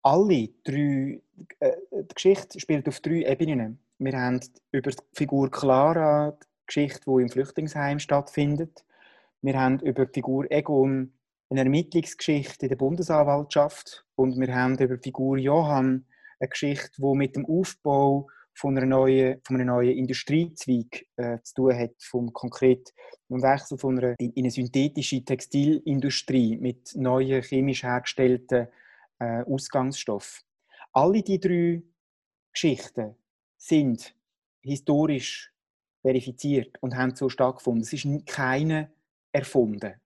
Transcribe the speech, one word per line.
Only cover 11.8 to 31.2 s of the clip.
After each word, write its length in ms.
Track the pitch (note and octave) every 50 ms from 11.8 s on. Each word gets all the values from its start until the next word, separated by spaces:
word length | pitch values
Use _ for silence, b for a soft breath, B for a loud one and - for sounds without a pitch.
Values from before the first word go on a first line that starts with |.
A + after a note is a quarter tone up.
| E3+ - - E3+ D#3+ - - - - - D3+ D3 C#3 - - _ C#3
in 20 | C3
der 80 | C3
Bundesanwaltschaft. 1300 | B2 C3+ C3+ E3 F3 F3 E3 E3 D3+ D3 C#3+ C#3+ C#3+ D3 D3 - D3+ D3 D3 - - - - - - _ _ _
Und 240 | - C3 C3 B2+ B2+
wir 160 | C3 B2+ B2+
haben 220 | B2+ B2+ B2+ C3
über 180 | C3 C3+ B2+ B2+
die 140 | B2 - C3+
Figur 280 | B2+ - C3 C3+ C3+
Johann 680 | C3+ C3 C3+ C#3+ E3 D#3+ D3 D3 C3+ C3 C3 C3 C3 C3 b b b b b b b
eine 100 | C3+ C3+
Geschichte, 520 | - - - C#3+ C#3+ C#3 - - _ -
die 140 | C3+ C#3 C3+
mit 180 | C#3 C#3 C3 -
dem 100 | C#3 C#3
Aufbau 840 | - D#3+ F3 F#3+ - - _ _ D3 C#3+ C#3 C#3+ C#3 C#3 C#3 C#3 B B B B B _
von 240 | - - C#3 C3+
einer 80 | C3+ B2+
neuen, 560 | C3 C3+ C3 C3 C3 C3 C3 C3 B2+ C3 B2+ _
von 140 | - B2+
einem 100 | B2+ B2+
neuen 300 | B2 B2 B2 B2 B2 B2+
Industriezweig, 1080 | B2+ C3 B2+ C3 - - - C#3+ D#3+ E3+ E3+ - - - - B2+ A#2+ A2+ B2 - - - _ _
äh, 220 | - B2 A#2+ A#2 A#2 _
zu 100 | - -
tun 240 | - B2+ B2+ B2
hat, 180 | A#2+ A#2+ A#2 - _
vom 320 | - - - B2 A#2+ A#2
konkret, 640 | A2+ - - A#2+ - - C3+ C3 B2+ B2+ - - B B B B B B _
vom 140 | _ B2+ B2+
Wechsel 360 | B2+ C3 C#3 C#3 C#3 - C#3+
von 200 | C3+ - C3+ C3 B2+
einer 160 | B2+ B2 A#2+ -
in, 120 | B2 A#2+
in 140 | - C3+ B2+
eine 60 | B2
synthetische 720 | - - B2 B2 - C#3 C#3 D3+ C#3+ D3+ C#3 - C#3 C3 B2+
Textilindustrie 1300 | - C3+ B2+ - - - C#3 C#3+ D3 D#3 D3 - D#3 C#3 C#3 B2+ C#3+ C3 - - - C3 C3 A#2+ A2 A2+
mit 380 | A2+ B2 B2+ B2 _ _ - -
neuen 460 | - C3 B2+ B2+ C3 C3+ C3 C3+ C3 B2
chemisch 400 | - C3+ C3 C3 C#3 C3 - -
hergestellten, 880 | B2 B2 B2 B2 - - - C3 B2+ B2+ B2 B2 - C3 B2 A#2+ A#2 b b b b b b b b _ _
äh, 240 | A#2+ A#2+ A#2 A#2 B2
Ausgangsstoffen. 1000 | - C#3 C3+ - - - C#3 B2+ C3+ C#3 - - - G#2+ G2+ - - - - _ _ _ B B B B B B B _
Alle 300 | B2+ C#3+ F3 G3+ A3